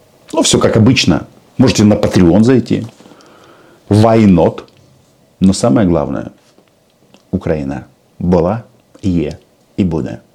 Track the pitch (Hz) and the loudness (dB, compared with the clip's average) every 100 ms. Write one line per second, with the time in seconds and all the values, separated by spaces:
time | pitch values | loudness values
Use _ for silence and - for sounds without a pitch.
0 | _ _ - 320 - - - - 107 127 | _ _ -8 -4 -2 0 0 2 2 2
1 | - - - _ _ - 127 - 104 - | 0 -2 -6 _ _ -2 0 2 2 2
2 | 104 - 87 95 117 127 - 101 113 - | 0 2 4 4 2 2 0 -6 -8 -16
3 | - - _ _ - _ _ _ - 104 | -20 -20 _ _ -20 _ _ _ -2 2
4 | 113 113 107 92 117 - - _ _ _ | 4 4 4 4 2 -2 -14 _ _ _
5 | _ _ _ - 95 95 120 135 92 80 | _ _ _ -2 -2 0 0 0 0 -2
6 | 69 57 58 - _ _ _ _ _ _ | -4 -8 -12 -18 _ _ _ _ _ _
7 | _ _ _ 95 87 78 69 67 - _ | _ _ _ -8 -4 -6 -6 -10 -14 _
8 | _ - 87 87 87 117 - _ _ _ | _ -8 -2 0 0 -4 -10 _ _ _
9 | 101 85 73 82 _ _ _ - 92 80 | -4 -4 -4 -10 _ _ _ -6 -4 -4
10 | 60 - _ | -8 -12 _